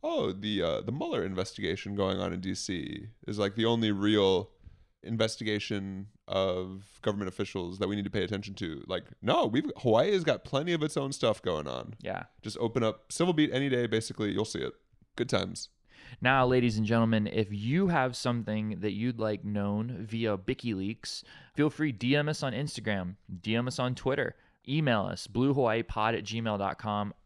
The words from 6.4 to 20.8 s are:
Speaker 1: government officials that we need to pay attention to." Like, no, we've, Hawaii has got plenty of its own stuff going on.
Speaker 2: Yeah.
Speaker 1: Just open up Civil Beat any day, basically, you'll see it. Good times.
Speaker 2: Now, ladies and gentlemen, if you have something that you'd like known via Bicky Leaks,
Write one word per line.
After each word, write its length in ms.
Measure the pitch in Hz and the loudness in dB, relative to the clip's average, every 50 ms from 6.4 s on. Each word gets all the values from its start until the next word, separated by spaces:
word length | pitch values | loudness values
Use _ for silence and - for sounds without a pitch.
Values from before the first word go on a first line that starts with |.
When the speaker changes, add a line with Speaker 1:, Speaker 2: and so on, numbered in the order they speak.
| 95 95 90 92 92 92 95 95 98 - - - - | 2 2 0 -2 -4 -8 -10 -14 -16 -18 -20 -4 -2
Speaker 1:
government 260 | 113 104 101 101 92 | -2 -2 0 -2 -4
officials 500 | 92 - 107 - - 98 87 87 90 95 | -2 -4 -6 -4 -4 -6 -6 -6 -4 -2
that 100 | 101 92 | -2 0
we 80 | 101 | 0
need 80 | 104 101 | -2 -2
to 60 | 98 | -2
pay 120 | - 107 90 | -2 -2 -2
attention 320 | 90 104 95 104 - 98 | 0 -2 -4 -6 -8 -8
to." 300 | - - 82 80 67 - | -8 -6 -6 -6 -8 -8
Like, 180 | - 92 90 - - - _ | -6 -6 -6 -6 -8 -20 _
no, 260 | - 101 143 339 311 | 0 2 2 4 2
we've, 240 | - 107 131 - 294 - - | 2 2 0 0 0 -6 -2
Hawaii 340 | - 127 107 113 135 190 208 | 2 4 6 6 6 4 4
has 100 | 190 170 | 2 2
got 200 | 156 131 95 - | 2 0 0 -2
plenty 280 | - - 135 151 175 175 | -2 -2 -2 0 0 0
of 100 | 165 151 | 0 0
its 140 | 151 - | 0 -2
own 160 | - 135 135 139 | -2 -4 -4 -4
stuff 300 | - - 120 104 - _ | 0 2 2 2 2 _
going 240 | 90 87 76 76 | -2 -2 -2 -2
on. 280 | 71 64 64 62 - 110 - | -4 -6 -8 -8 -10 -12 -12
Speaker 2:
Yeah. 240 | - - 95 - - - _ _ - | -8 -8 -6 -6 -8 -10 _ _ -12
Speaker 1:
Just 140 | 107 107 - | -12 -6 -2
open 240 | - 113 110 127 117 | -4 -2 0 2 0
up 260 | 110 107 - _ _ | 0 0 -2 _ _
Civil 240 | - - 165 180 185 | -2 0 2 2 4
Beat 160 | 151 151 - - | 4 4 4 4
any 160 | 127 139 139 | 0 0 2
day, 180 | 131 123 120 | 2 2 0
basically, 440 | 113 110 113 113 - - - 107 104 - | 2 2 0 0 -2 -4 -2 -2 0 0
you'll 120 | 95 107 | 0 -2
see 160 | - - - | -2 -2 -4
it. 140 | 65 64 - _ _ _ _ _ - _ _ | -4 -6 -6 _ _ _ _ _ -20 _ _
Good 120 | - 123 123 | -4 -2 0
times. 400 | - 98 92 92 90 - - - _ _ _ _ - - - - - - - | 0 0 0 0 -6 -10 -12 -16 _ _ _ _ -20 -20 -20 -20 -12 0 4
Speaker 2:
Now, 240 | 123 135 135 131 | 4 6 6 6
ladies 320 | 123 127 127 120 120 107 107 | 6 6 6 4 4 2 2
and 80 | 110 | 2
gentlemen, 400 | 104 113 117 117 113 113 110 107 | 4 4 4 4 6 4 2 2
if 220 | 101 - - 110 101 104 | 2 2 0 0 0 -2
you 360 | 101 104 113 139 175 196 185 | -4 -2 0 2 2 4 4
have 280 | 175 156 131 127 120 | 4 2 2 0 -2
something 640 | - - 127 120 120 110 104 107 107 107 107 107 87 | -2 -2 -2 -2 -2 -2 -2 -2 -2 -2 -2 -4 -2
that 120 | 92 107 98 | -2 -4 -2
you'd 260 | 101 110 123 123 117 | 0 -2 -2 -2 0
like 240 | 113 107 107 98 87 | 0 -2 -2 -2 -4
known 640 | 101 104 104 101 101 101 104 110 120 127 87 - 107 | -4 -2 -2 0 0 0 -2 -2 -4 -6 -8 -8 -6
via 280 | 110 113 113 110 104 95 | -4 -2 0 0 0 0
Bicky 340 | 95 104 131 - - 120 110 | 0 -2 -4 -2 0 -2 -2
Leaks, 500 | 95 | -2